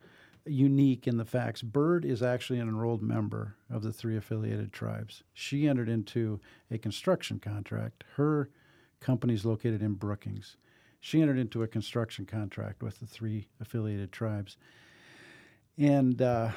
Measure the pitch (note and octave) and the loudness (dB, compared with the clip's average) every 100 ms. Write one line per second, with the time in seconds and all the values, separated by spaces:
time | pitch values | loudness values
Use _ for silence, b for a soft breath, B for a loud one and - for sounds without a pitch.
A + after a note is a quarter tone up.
0 | B B B B - C#3 C#3 C#3 C#3 B2 | B B B B -4 4 6 8 6 6
1 | - A#2 A2 B2+ A#2+ A2 A#2 C#3+ D3+ F3 | 2 0 0 0 -2 -4 -2 2 4 2
2 | D3 A#2+ B2 B2 - B2 A2+ A2 A#2 A#2 | 2 0 2 0 0 -2 0 0 0 0
3 | A2 A2+ G#2 G#2+ G#2+ - _ A2+ G#2+ G#2+ | 0 0 -2 -4 -8 -10 _ -6 -4 -4
4 | A#2 A2 - A2 A2 G#2+ G#2+ - A2+ A2 | -4 -4 -2 -4 -2 -4 -6 -6 -6 -6
5 | G#2+ - _ - - C#3+ D3+ C3 A2+ A2+ | -10 -14 _ -14 -4 0 2 2 2 -2
6 | G#2+ A#2+ A2 G#2 B B B A2+ A#2 - | -2 -2 -2 -4 B B B -4 -4 -2
7 | - F#3 - G#2+ G#2+ G#2 G2+ A2 A2+ - | 0 0 0 -6 -6 -6 -6 -6 -6 -10
8 | - - D3 D3+ C#3+ b b b b b | -10 0 2 2 -2 b b b b b
9 | - B2 B2 A2 A2 G#2+ A#2+ A2 G#2+ G2 | 0 2 2 2 0 0 0 0 0 -2
10 | G2+ G2+ G#2 G2+ - - b b b b | -4 -4 -6 -10 -12 -20 b b b b
11 | - D#3 D#3 C3 A#2+ A#2 A2 A2+ - A#2+ | 0 2 4 2 0 -2 -2 -2 -2 -2
12 | A2 - F#2+ A2 G#2 - G#2 G2+ A2 - | -2 -6 -6 -6 -6 -6 -8 -8 -10 -10
13 | A2 - A2 G#2+ G2 _ G#2+ A#2 G#2+ G2+ | -14 -8 -4 -4 -6 _ -6 -4 -2 -2
14 | F#2+ - A2+ G#2 G2 - B B B B | -6 -4 -4 -4 -6 -12 B B B B
15 | B B B B B B _ - C#3+ C#3 | B B B B B B _ 2 6 6
16 | B2+ B2 B2+ A#2+ A2+ | 4 4 2 2 0